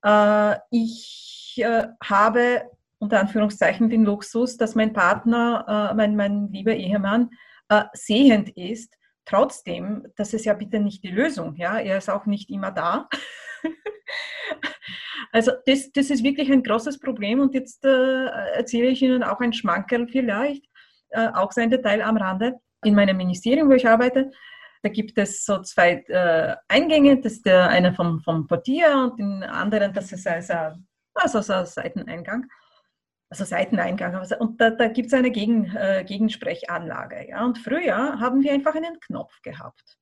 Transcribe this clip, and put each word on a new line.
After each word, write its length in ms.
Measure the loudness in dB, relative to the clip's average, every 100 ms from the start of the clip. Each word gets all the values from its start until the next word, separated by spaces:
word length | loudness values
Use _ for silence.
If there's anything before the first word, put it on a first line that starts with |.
Äh, 520 | 4 4 6 4 2 0 -2
ich, 920 | -2 -2 -6 -16 -18 -20 -20 -16 -4
äh, 220 | 0 0 -2 -8
habe 600 | -2 4 4 4 2 0 -4 _ _ _
unter 220 | 0 2
Anführungszeichen 680 | 2 0 0 2 0 2 2
den 160 | 4
Luxus, 520 | 2 2 -4 -2 -2 -2
dass 180 | -2
mein 180 | 0 0
Partner, 1000 | 2 2 2 2 2 2 0 -2 -2 0
äh, 20 |
mein, 220 | 0 2 2
mein 360 | 0 -2 -4
lieber 220 | -4 -2
Ehemann, 560 | -2 0 0 0 0 0 -4 -20 -20 _
äh, 160 | 2 2
sehend 560 | -12 -2 6 6 6 2 -8
ist. 420 | -10 -10 -14 _ _ _
Trotzdem, 840 | -2 2 2 -2 -10 -8 -6 -10 -12 -10
das 180 | -6
ist 120 | -4 -2
ja 80 |
bitte 260 | -2 -2 -2
nicht 240 | -2 -4
die 80 | -6
Lösung, 420 | -2 -2 -2 -10 -6
ja, 220 | -4 -4
er 180 | -2 -4
ist 140 | -2
auch 160 | -4 -2
nicht 240 | -4 -6
immer 220 | -8 -6
da. 360 | -4 -2 -2 -4 -12 -12 -16 -18 -10
<laughs> 60 | -10 -8 -14 -14 -12 -10 -10 -10 -10 -8 -10 -12 -16 -16 -14 -14 -2
Also 180 | 2 2 0 2
das, 240 | 2 0
das 200 | -2 0
ist 120 | 0
wirklich 300 | 0 0 2
ein 100 | 2
großes 380 | 2 -2 -2 -8
Problem 400 | -8 -6 -2 0
und 140 | 0
jetzt, 300 | 0 -8 -2
äh, 420 | 2 4 2 0 -4 -6 -4
erzähle 340 | -4 -2 2 2
ich 140 | 4
Ihnen 220 | 2 2
auch 160 | 0 -2
ein 120 | -2
Schmankerl 540 | -2 -2 -2 -2 -4 -2
vielleicht, 580 | -2 -2 -2 -2 -4 _ _ _ _ _
äh, 200 | -2 -2
auch 160 | 0 -2
so 100 | 0
ein 100 | 0
Detail 320 | 0 2 0
am 140 | 0 0
Rande. 380 | -2 -2 -4 -6 _ _
In 100 | 2
meinem 220 | 4 4 2
Ministerium, 520 | -2 -2 0 4 6
wo 40 |
ich 160 | 6 6
arbeite, 420 | 4 4 2 -2 -6 -20 -20 -20 _
da 60 | -6
gibt 260 | -4 -4 -2
es 300 | -2 -4 -4
so 160 | -4
zwei, 420 | -2 2 4 2 -2
äh, 480 | 0 2 2 0 -4 _
Eingänge, 500 | 0 4 6 6 6
das 140 | 2
ist 140 | -4 4
der 240 | 6 6
eine 240 | 4 4
vom, 260 | 2 -2 -2
vom 260 | -2 -2 0
Portier 640 | -4 -2 2 4 4 0
und 80 | -2
den 240 | -6 -6
anderen, 520 | -8 -6 -2 0 0
das 180 | -4 -8
ist, 140 | -10 -6
also, 520 | -6 -4 -4 -4 -8 -20 _ _
also 260 | -2 0 -2
so 140 | -2
ein 100 | -4
Seiteneingang. 840 | -4 -8 -8 -10 -10 -12 -8 -8 -8 _ _ _ _ _ _ _ _
Also 160 | -10 -6
Seiteneingang, 680 | -4 -2 0 -2 -4 -4
aber 120 | -6 -6
so, 100 | -4
und 240 | -4 2
da, 80 | 2
da 200 | 4 0
gibt's 260 | 0 0
eine 160 | 2 2
Gegen-, 440 | 0 0 0 0
äh, 300 | -2 -2 -2 -2
Gegensprechanlage, 1200 | -2 -2 -2 -8 -8 -8 -8 -8 -10 -12 -14 -14
ja. 120 | -4 -4
Und 100 | -4
früher 640 | -4 -2 0 0 -2 -2
haben 220 | 0 2
wir 100 | 2
einfach 220 | 2 0
einen 260 | -2 -6 -10
Knopf 400 | -12 -12 -12 _
gehabt. 560 | -18 -16 -18 _ _ _